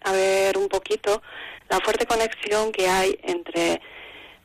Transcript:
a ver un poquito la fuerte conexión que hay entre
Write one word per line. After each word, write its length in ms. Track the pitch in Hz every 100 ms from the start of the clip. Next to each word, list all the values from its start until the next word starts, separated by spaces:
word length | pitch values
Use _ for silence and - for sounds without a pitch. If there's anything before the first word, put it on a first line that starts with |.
a 80 | 196
ver 440 | 190 190 190 196 196
un 120 | 196
poquito 520 | - - 214 208 214 - - - - -
la 120 | 190
fuerte 260 | - 214 233
conexión 640 | 226 226 - 202 208 220
que 180 | 214 185
hay 300 | 190 190 -
entre 560 | - 175 - 170 170 170 - - - - - -